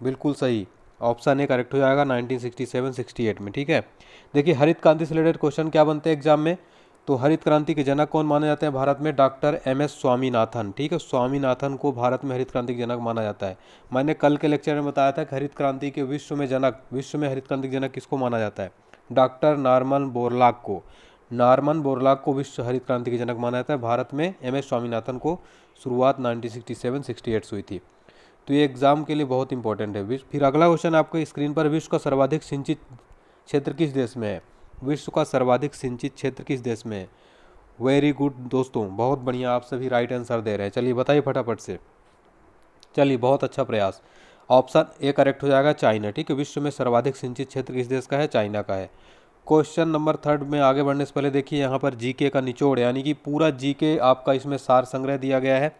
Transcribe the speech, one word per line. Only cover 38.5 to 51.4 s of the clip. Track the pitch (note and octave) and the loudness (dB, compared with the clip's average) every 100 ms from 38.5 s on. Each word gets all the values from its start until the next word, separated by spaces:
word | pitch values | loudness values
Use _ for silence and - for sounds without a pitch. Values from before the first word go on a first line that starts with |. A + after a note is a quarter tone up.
| B2+ C3 B2 G2+ G2 | -2 -2 -4 -4 -2
बहुत | B2 C3+ | -2 0
बढ़िया, | B2 B2 B2 | -2 -2 -2
आप | B2 | -2
सभी | - B2 B2+ | -2 -6 -2
राइट | A#2+ A#2+ | 0 0
आंसर | B2 A#2 A#2 | -4 -4 -4
दे | G#2+ G2+ | -2 -4
रहे | G2+ | -4
हैं। | |
चलिए | B2 B2 | -2 -2
बताइए | B2 B2+ D3 | 0 2 2
फटाफट | C3+ C3 A#2 G#2+ | 2 -2 -4 -6
से। | - F2+ - _ _ _ _ _ _ _ _ _ _ - | -8 -12 -14 _ _ _ _ _ _ _ _ _ _ 2
चलिए, | C#3 B2+ | 2 4
बहुत | B2+ C#3 | 2 2
अच्छा | C3 - | 0 -2
प्रयास। | C3 A2 G2 - _ - - - - | -2 0 0 -4 _ -20 -20 -14 4
ऑप्शन | B2+ B2+ D#3 D#3+ - | 4 6 2 2 -2
ए | C#3 | 0
करेक्ट | C#3+ C#3 C#3 | 2 2 2
हो | C#3+ | 2
जाएगा | C3+ D3 | 4 2
चाइना, | D3 C3 G#2+ G#2 | 2 0 0 -2
ठीक | A#2+ D#3+ | -6 -4
है। | C3+ | -4
विश्व | C#3+ C#3+ | -4 -4
में | C#3+ | -6
सर्वाधिक | C#3 B2 A#2+ C3 C3 | -2 0 2 0 -4
सिंचित | B2+ B2 C3 | -8 -8 -8
क्षेत्र | C3 C3 | -8 -6
किस | B2+ A#2+ | -6 -4
देश | C3 - | -4 -2
का | C#3 | -2
है? | D3+ | 0
चाइना | A#2+ G#2 G#2 | 0 -2 -4
का | G2+ | -4
है। | F#2+ F#2 - - - _ _ - | -6 -8 -14 -20 -20 _ _ 2
क्वेश्चन | D#3 D3 - D#3+ | 4 4 0 0
नंबर | D3+ D#3 D3 | 0 0 0
थर्ड | D3 D3 | 0 -2
में | C#3 D3 | 0 2
आगे | C3+ C#3 | 4 4
बढ़ने | C#3+ C#3 C#3 | 2 0 -2
से | C#3+ | -2
पहले | D3 | 0
देखिए, | C#3 | -2